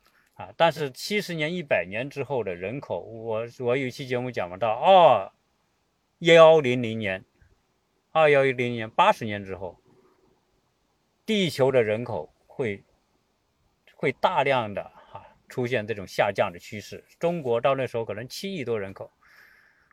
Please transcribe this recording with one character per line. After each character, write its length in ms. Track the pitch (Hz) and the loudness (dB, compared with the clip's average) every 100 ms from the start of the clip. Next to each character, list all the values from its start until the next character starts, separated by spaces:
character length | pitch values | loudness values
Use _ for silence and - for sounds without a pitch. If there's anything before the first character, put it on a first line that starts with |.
| _ _ _ | _ _ _
啊， 180 | - 92 - | -20 -20 0
但 140 | 165 | 0
是 180 | 156 143 | 0 -8
七 320 | - - 208 | -8 -6 -6
十 140 | 180 165 | -4 -6
年、 180 | 151 | -6
一 80 | 180 | -6
百 240 | 156 107 87 | -2 -2 -2
年 240 | 104 139 | -8 -8
之 140 | 143 | -8
后 200 | 131 135 | -6 -4
的 120 | 98 87 | -4 -6
人 240 | 92 139 | -8 -8
口， 220 | - 92 | -8 -10
我， 460 | 98 113 113 110 120 - | -10 -12 -6 -6 -8 -6
我 180 | 120 135 | -2 -2
有 80 | 127 | -4
一 60 | |
期 160 | - 131 | -8 -6
节 100 | 123 | -4
目 140 | 127 | -4
讲 260 | 113 90 92 | -6 -8 -4
到 140 | 113 | -2
二 600 | 113 165 190 160 110 98 _ _ _ _ _ _ _ _ _ | 2 6 8 8 6 0 _ _ _ _ _ _ _ _ _
幺 400 | 170 165 160 160 | 6 10 10 8
零 220 | 127 123 | 4 -2
零 160 | 117 113 | -4 -4
年、 260 | 101 92 - _ _ _ _ _ _ _ _ | -6 -6 -10 _ _ _ _ _ _ _ _
二 200 | 160 151 | 2 4
幺 100 | 139 | 4
零 160 | 135 123 | 2 0
零 160 | 120 | -4
年， 160 | 120 110 | -4 -4
八 220 | - 185 | 2 2
十 140 | - 113 | 2 -4
年 200 | 104 95 | -8 -10
之 100 | 92 | -12
后， 220 | 92 - _ _ _ _ _ _ _ _ _ _ _ _ _ _ | -12 -14 _ _ _ _ _ _ _ _ _ _ _ _ _ _
地 280 | - 214 175 | -4 -2 0
球 200 | 135 131 | 2 2
的 120 | 131 | 4
人 200 | 107 107 | 2 -2
口 300 | 120 95 76 _ _ | -4 -10 -10 _ _
会， 360 | - 120 98 _ _ _ _ _ _ _ _ _ _ _ | -6 -6 -6 _ _ _ _ _ _ _ _ _ _ _
会 180 | _ 151 | _ -6
大 300 | - 190 170 | 0 0 2
量 300 | 139 131 107 | 0 0 -2
的， 80 | 92 | -8
啊， 400 | - - - - - _ _ | -12 -20 -20 -20 -20 _ _
出 180 | - 120 | -6 -4
现 180 | 123 107 | -4 -4
这 80 | |
种 140 | 101 90 | -8 -6
下 240 | - 110 | -2 0
降 200 | 101 104 | 0 -2
的 60 | 87 | -4
趋 240 | - 107 | -14 -14
势。 240 | - 95 _ _ | -14 -18 _ _
中 240 | 170 175 | -4 -2
国 180 | 131 117 | -2 0
到 140 | 139 135 | 0 -2
那 100 | 123 | -4
时 100 | 117 | -6
候 80 | |
可 120 | 113 101 | -8 -10
能 120 | 123 | -12
七 280 | - 196 190 | -12 -10 -8
亿 80 | |
多 160 | 120 113 | -6 -6
人 120 | 98 | -6
口， 200 | 98 113 _ _ - _ _ _ _ _ | -14 -18 _ _ -20 _ _ _ _ _